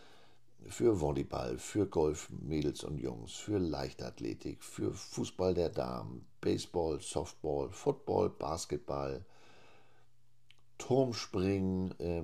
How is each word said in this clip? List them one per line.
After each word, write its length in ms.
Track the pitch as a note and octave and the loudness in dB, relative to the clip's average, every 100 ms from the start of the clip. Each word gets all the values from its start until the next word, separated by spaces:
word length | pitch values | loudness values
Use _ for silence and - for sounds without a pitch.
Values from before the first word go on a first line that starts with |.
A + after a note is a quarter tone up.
| - - - - - - A1+ | -20 -20 -20 -20 -20 -18 -14
Für 340 | - A#2 G2+ | 4 4 6
Volleyball, 560 | D2 C#2 C2+ C#2 B1 B1+ | 4 2 0 -2 -2 -4
für 300 | - G#2+ G2 | -2 2 2
Golf, 420 | F2 D2+ D2+ - | 4 2 2 -6
Mädels 540 | - C2 D#2 D2 - | -8 -2 0 0 -2
und 160 | - D2+ | -6 -4
Jungs, 340 | B1+ A#1 A#1 | -4 -6 -10
für 240 | - - G#2 | -10 -2 0
Leichtathletik, 1080 | E2+ C#2 C2+ C2+ B1 G#1+ A1+ G#1+ D2 - | 2 0 -4 -6 -10 -6 -6 -4 -6 -8
für 300 | - - G#2 | -10 -4 -2
Fußball 600 | G2+ - - A2 - F#2 F2 | -2 -8 -6 -6 2 4 6
der 140 | E2 | 2
Damen, 580 | - B1 B1 G#1 A#1+ - - | 2 -2 -2 -6 -10 -12 -2
Baseball, 640 | F#2+ - - F2 D#2+ D2 | 2 2 0 0 2 0
Softball, 680 | - D2 D2 - D#2 C#2+ C2+ | -2 -2 -4 -4 0 0 -2
Football, 580 | - D3 D3 - F#2+ F#2+ | 0 0 0 2 4 4
Basketball, 960 | - C#2+ E2 - D2 - C#2+ C#2 C2+ - - - - - - - - - - - - - - - - | 0 -4 -2 -2 -4 -2 -2 -2 -4 -8 -18 -20 -20 -20 -20 -20 -20 -20 -20 -20 -20 -20 -20 -20 -14
Turmspringen, 1200 | - C3 B2+ G#2+ - G2+ F#2+ G2 F#2+ F#2 F#2 - | 2 4 4 0 -2 2 4 4 2 2 0 -2
äh, 220 | F2 E2+ | -2 -2